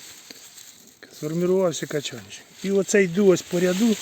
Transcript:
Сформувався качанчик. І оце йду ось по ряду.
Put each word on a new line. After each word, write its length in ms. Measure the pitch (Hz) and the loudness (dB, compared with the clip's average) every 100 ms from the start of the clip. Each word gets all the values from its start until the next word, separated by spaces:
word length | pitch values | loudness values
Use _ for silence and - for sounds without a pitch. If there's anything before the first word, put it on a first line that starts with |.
| - - - - - - - - - _ - | -20 -20 -20 -20 -20 -20 -20 -20 -20 _ -20
Сформувався 760 | - 151 165 180 185 185 147 156 | -12 -8 -4 0 2 0 -2 -6
качанчик. 560 | 151 - 120 95 - - - | -8 -8 -12 -16 -20 -20 -12
І 80 | 190 | -2
оце 320 | 196 185 208 | -2 2 2
йду 240 | 190 165 202 | 2 4 4
ось 140 | 175 | 4
по 180 | - 175 | 2 -2
ряду. 360 | 180 180 233 208 | 0 2 0 0